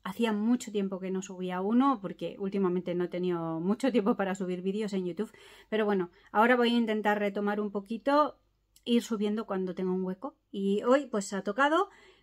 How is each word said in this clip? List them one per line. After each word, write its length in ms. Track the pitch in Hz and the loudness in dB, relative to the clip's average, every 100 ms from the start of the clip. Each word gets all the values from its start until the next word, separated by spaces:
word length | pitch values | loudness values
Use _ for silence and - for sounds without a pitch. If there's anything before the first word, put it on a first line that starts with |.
Hacía 300 | 196 208 226 | -8 -2 0
mucho 360 | 208 220 247 - | 2 2 0 0
tiempo 300 | 208 190 185 | -4 -2 -4
que 100 | 185 | -4
no 120 | 190 | -6
subía 400 | 190 180 180 180 | -6 -8 -6 -4
uno 380 | 196 240 277 233 | 0 4 4 2
porque 340 | 185 - 165 - | -6 -8 -8 -6
últimamente 560 | 196 196 185 180 175 | -4 0 0 0 -2
no 100 | 175 | -2
he 40 | 175 | -2
tenido 520 | 180 180 170 165 160 | -2 -2 -2 -2 -2
mucho 300 | 180 226 269 | -2 0 2
tiempo 220 | 220 202 | 2 2
para 200 | 240 190 | 0 0
subir 260 | 190 180 180 | -2 -4 -4
vídeos 320 | 190 208 208 | -4 -2 -2
en 140 | 196 180 | -4 -4
YouTube, 260 | 165 220 - - - - | -6 -8 -10 -20 -20 -6
pero 160 | 220 208 | -2 2
bueno, 240 | 196 175 _ _ | 0 -2 _ _
ahora 240 | 208 233 | 4 4
voy 200 | 247 233 | 6 4
a 40 | 240 | 2
intentar 400 | 226 214 208 208 | 2 0 0 2
retomar 440 | 202 202 208 208 | 0 0 -2 -2
un 80 | 208 | -4
poquito, 680 | 202 196 226 277 294 285 - _ _ _ _ | -6 -8 -6 2 4 2 -2 _ _ _ _
ir 180 | - 240 | 0 0
subiendo 440 | 233 214 208 214 226 | 0 -2 -2 -2 -4
cuando 280 | 190 185 | -4 -4
tenga 180 | 175 185 | -2 -2
un 120 | 185 | 0
hueco. 320 | 185 190 294 - _ | -2 -6 -10 -14 _
Y 320 | 202 196 202 | -4 0 2
hoy 240 | 240 277 262 | 4 4 2
pues 260 | 208 196 | -4 -4
ha 100 | 196 | -6
tocado 460 | 208 202 285 330 - - - _ | -4 2 4 4 0 -6 -20 _